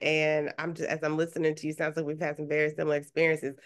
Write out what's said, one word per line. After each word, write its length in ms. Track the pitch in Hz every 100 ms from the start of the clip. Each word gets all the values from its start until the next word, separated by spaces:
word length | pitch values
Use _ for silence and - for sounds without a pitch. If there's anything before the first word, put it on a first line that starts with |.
And 500 | - 156 156 151 147 -
I'm 160 | 165
just, 140 | 160 -
as 140 | 156
I'm 140 | 151 156
listening 360 | 165 175 160
to 120 | 156 151
you, 60 |
sounds 220 | 151 156 156
like 100 | 147
we've 120 | 156
had 160 | 156 151
some 120 | 151
very 220 | 151 151
similar 220 | 151 151 147
experiences. 600 | 143 - 165 156 135 139